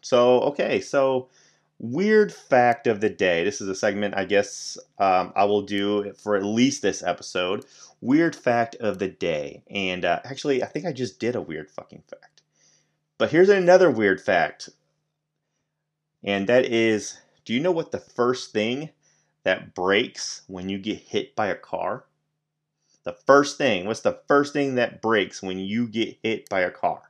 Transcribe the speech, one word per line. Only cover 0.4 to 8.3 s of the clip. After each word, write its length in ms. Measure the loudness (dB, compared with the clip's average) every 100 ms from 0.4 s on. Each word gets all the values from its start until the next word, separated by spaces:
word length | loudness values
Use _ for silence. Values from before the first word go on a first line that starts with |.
okay, 360 | 4 -2 -2 -2
so 480 | 0 0 2 0 -4 _ _ _ _ _
weird 540 | -8 -2 2 4 4
fact 540 | -2 2 4 4 2 0
of 140 | 0
the 80 | 0
day. 340 | 0 2 2
This 160 | 0 -4
is 80 | -8
a 80 | -2
segment 400 | -2 -2 -4 -4
I 80 |
guess, 540 | 0 0 0 -8 -14 -16 -20 _
um, 360 | 2 2 0 0
I 80 |
will 200 | 2 2
do 500 | 0 -4 0 -2 -4
for 240 | -10 -2 -2
at 60 |
least 380 | 0 2 2 2
this 220 | -4 -2
episode. 640 | -4 -6 -4 -4 -2 -4 -8 -20 -20 _
Weird 360 | 0 2 2